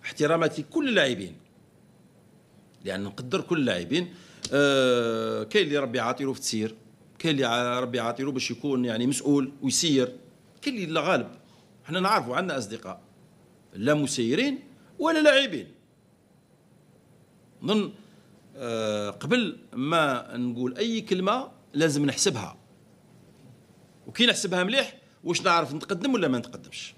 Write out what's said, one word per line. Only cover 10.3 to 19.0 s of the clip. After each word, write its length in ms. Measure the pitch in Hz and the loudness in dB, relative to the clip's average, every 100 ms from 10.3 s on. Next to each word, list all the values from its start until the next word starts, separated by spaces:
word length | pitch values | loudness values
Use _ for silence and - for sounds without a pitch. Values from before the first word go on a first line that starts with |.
| _ _ - | _ _ -10
كاين 140 | - 247 | -6 -6
اللي 100 | 170 | -2
لا 160 | 160 | -2
غالب. 300 | 151 165 110 - _ - _ - | 2 0 0 -14 _ -20 _ -20
حنا 160 | - 175 | -6 -2
نعرفوا 360 | 185 208 151 147 | 2 2 0 -4
عندنا 220 | 185 143 | -2 -4
أصدقاء 440 | 104 110 92 92 - _ - _ _ _ _ | -6 -10 -12 -14 -16 _ -20 _ _ _ _
لا 200 | - 117 | -4 0
مسيرين 680 | 151 135 - 117 151 269 262 - - - - | 2 0 0 0 2 0 -2 -10 -20 -20 -2
ولا 200 | 302 320 | 0 6
لاعبين. 480 | 302 269 269 156 156 - _ _ _ _ _ _ _ _ _ _ _ _ _ _ _ _ _ - | 6 6 2 -4 -10 -18 _ _ _ _ _ _ _ _ _ _ _ _ _ _ _ _ _ -10
نظن، 320 | - 214 98 - - - - - - - | 0 0 0 -6 -20 -20 -20 -20 -20 -10
آه، 540 | 117 113 107 104 | -6 -2 -2 -2